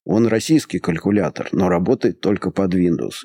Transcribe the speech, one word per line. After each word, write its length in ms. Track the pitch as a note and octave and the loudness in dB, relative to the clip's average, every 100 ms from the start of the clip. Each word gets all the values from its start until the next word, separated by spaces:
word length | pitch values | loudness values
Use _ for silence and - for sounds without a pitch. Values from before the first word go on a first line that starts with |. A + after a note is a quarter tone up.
Он 220 | - G2 A#2 | -2 2 2
российский 520 | A2 - D#3 - F2+ | 2 2 2 2 -6
калькулятор, 680 | - E2 - G#2 D3 - - | -4 -2 0 2 0 -4 -6
но 160 | - F#3 | 0 2
работает 520 | F3+ F3+ C3 A2+ E2 | 2 2 0 0 -2
только 300 | F#2+ G2+ F#2 | -2 -2 -4
под 240 | F#2 F#2+ | -2 0
Windows. 500 | F#2 F2 E2 G#1 - | 2 0 0 -4 -10